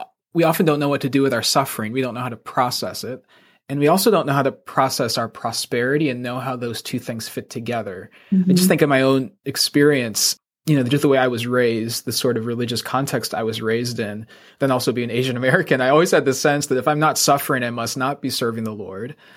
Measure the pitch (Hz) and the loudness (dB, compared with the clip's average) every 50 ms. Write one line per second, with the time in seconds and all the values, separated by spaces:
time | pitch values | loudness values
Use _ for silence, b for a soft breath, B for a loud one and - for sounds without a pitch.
0 | - _ _ _ _ _ - 165 165 160 165 - 190 156 147 147 147 143 143 131 | -18 _ _ _ _ _ 0 2 2 2 2 2 2 2 2 2 2 0 0 0
1 | - 131 127 139 135 135 123 113 110 - - 147 139 - - - 110 107 117 131 | -2 0 2 2 2 2 0 0 -2 2 0 0 0 0 -4 -8 -6 -4 -4 -4
2 | 131 127 110 123 123 127 117 - _ - - 143 127 123 123 - 120 98 - - | -4 -4 -6 -8 -8 -8 -10 -12 _ -4 -2 0 0 0 -2 -4 -6 -8 -8 -8
3 | - 110 127 127 _ b b b b b b b b - 143 143 143 147 175 190 | -10 -10 -12 -12 _ b b b b b b b b -8 -2 2 4 4 4 4
4 | 196 240 202 170 139 143 135 143 131 - - - _ - - 151 131 131 - - | 4 4 4 4 2 0 0 0 0 0 -2 -4 _ -4 0 0 0 0 0 -2
5 | 131 113 - 127 117 110 - - - 117 110 - - - 135 120 120 127 143 147 | -2 -2 -2 -4 -4 -6 -8 -8 -8 -6 -6 -6 -6 -4 -2 -2 0 0 0 0
6 | 160 139 123 123 123 120 123 127 123 139 127 123 123 120 110 - - - - 123 | 0 -2 -2 -4 -6 -6 -6 -6 -6 -6 -6 -6 -6 -6 -8 -8 -8 -6 -8 -6
7 | - - 120 113 - - - 127 107 _ - 127 117 113 120 117 104 101 92 95 | -6 -6 -8 -8 -10 -8 -10 -10 -12 _ -12 -10 -6 -4 -6 -6 -6 -8 -10 -12
8 | - - B B B B 196 190 180 185 185 175 - - 180 - 156 143 139 131 | -14 -18 B B B B 2 2 4 4 4 4 6 4 6 4 6 6 6 4
9 | 135 135 135 135 131 - _ _ _ 139 - - - - - 143 143 151 147 135 | 4 4 2 2 0 -4 _ _ _ -8 -2 -2 -4 0 4 4 4 6 4 2
10 | 120 113 101 - - - - - _ _ _ _ _ 156 151 139 123 120 139 143 | 0 -2 -2 -2 -2 -2 -2 -6 _ _ _ _ _ 2 2 2 4 2 2 2
11 | 151 143 135 131 127 127 120 113 117 123 123 127 123 117 117 113 113 117 113 - | 4 4 4 4 4 2 0 -2 -4 -2 0 2 2 2 0 -2 -4 -4 -6 -8
12 | - - 113 - - 127 117 113 110 120 120 117 120 117 123 113 - - - 127 | -8 -6 -4 -2 -2 0 -2 -2 -4 -4 -4 -4 -4 -4 -4 -6 -4 -2 -2 -2
13 | 139 139 - 120 - - - 110 113 110 110 110 113 113 113 117 123 120 120 113 | -2 0 -2 -4 -4 -4 -6 -4 -4 -4 -4 -4 -2 -2 -2 -2 -2 -4 -6 -6
14 | 110 101 104 107 113 B B B B B B B 143 135 131 127 - 135 113 120 | -6 -6 -8 -12 -14 B B B B B B B 0 0 0 0 0 -2 -2 -2
15 | 120 117 113 120 127 131 123 123 127 131 127 190 - - 151 127 123 131 143 156 | -4 -2 -2 -2 -2 -2 -4 0 2 4 4 4 4 2 2 2 4 4 6 6
16 | 175 175 190 160 139 - 127 - - 151 143 143 143 - 135 127 120 151 151 147 | 6 6 4 2 4 2 0 2 2 2 2 2 0 -2 -2 0 2 0 2 2
17 | 156 151 131 - - 156 143 139 - - 143 127 123 120 117 120 117 113 - 139 | 2 2 2 2 2 2 2 2 2 -2 -2 -2 -2 -4 -4 -6 -6 -6 -4 -4
18 | 127 135 143 - - 131 120 - 127 117 113 113 113 110 107 101 101 92 95 95 | -2 -4 -4 -4 -6 -6 -4 -2 -2 -4 -4 -4 -6 -6 -8 -8 -10 -12 -10 -10
19 | 110 135 151 B B B B | -10 -10 -12 B B B B